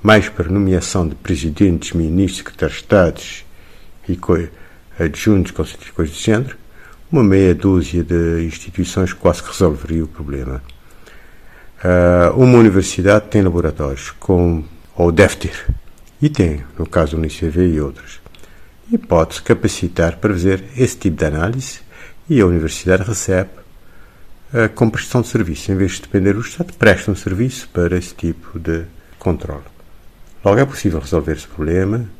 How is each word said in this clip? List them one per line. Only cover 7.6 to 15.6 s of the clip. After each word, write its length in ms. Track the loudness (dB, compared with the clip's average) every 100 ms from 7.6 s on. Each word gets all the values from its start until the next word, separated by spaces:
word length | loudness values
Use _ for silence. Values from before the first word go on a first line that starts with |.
| 2 2 0 -4
de 420 | -2 0 0 -2 -4
instituições 680 | -8 -12 -6 -4 -2 -4
quase 280 | 0 -2 -2
que 80 | -8
resolveria 540 | 0 0 0 -4 -6
o 40 | -6
problema. 540 | -10 -10 -10 -8 -10 -12 -20 -20 -20 -20 -20 -20 -20 -20 -20 -20 -6
Ah, 480 | 0 4 4 6 4 6
uma 220 | 8 8
universidade 680 | 8 4 0 -2 2 2 2
tem 140 | 2
laboratórios, 680 | 2 2 -2 -2 -6 -6 -12 -12
com, 440 | 0 2 2 0 -6 -16 -20 2
ou 160 | 2
deve 240 | 6 4 4
ter, 280 | -8 -4